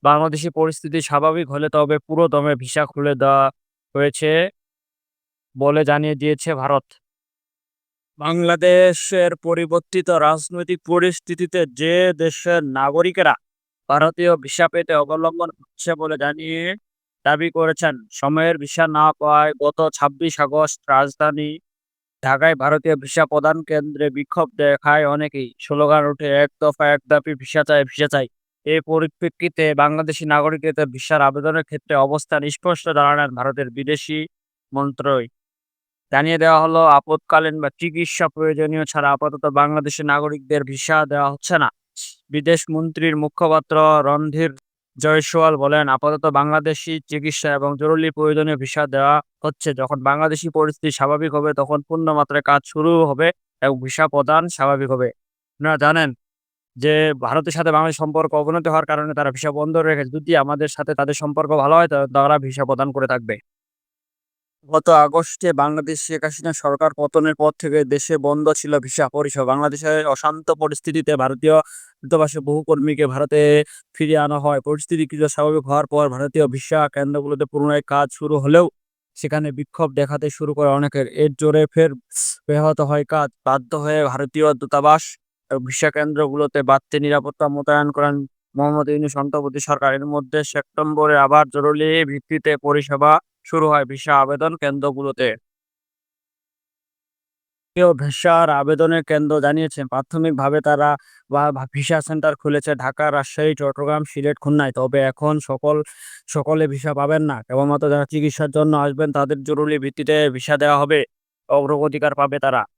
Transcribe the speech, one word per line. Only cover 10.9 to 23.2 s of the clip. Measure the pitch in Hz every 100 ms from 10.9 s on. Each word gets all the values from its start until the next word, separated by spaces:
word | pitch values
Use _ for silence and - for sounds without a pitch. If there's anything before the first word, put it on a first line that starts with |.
| 175 175 175 - 175 175 180 160
যে | 123 156 175 185
দেশের | 160 160 151 175 170
নাগরিকেরা | 147 135 139 151 175 185 165 120 _ _ _ _ _
ভারতীয় | 139 156 165 175 170
ভিসা | 135 - 170
পেতে | 165 170 156
অবলম্বন | 143 156 165 165 170
হচ্ছে | - 135 _ - 160
বলে | 156 151
জানিয়ে | 143 151 160 165 170 208 _ _ _ _ -
দাবি | 147 165
করেছেন। | 165 160 156 160 131 110
সময়ের | - 139 156 160 165
ভিসা | 143 - 165
না | 151 156
পাওয়ায় | 151 151 151 151 143
গত | 143 151 160
ছাব্বিশ | - 147 139 165 151
আগস্ট | 143 147 151 - -
রাজধানী | 135 139 - 151 147 151 156 _ _ _ _ _ _
ঢাকায় | 131 135 160 151
ভারতীয় | 135 151 160 151
ভিসা | 135 -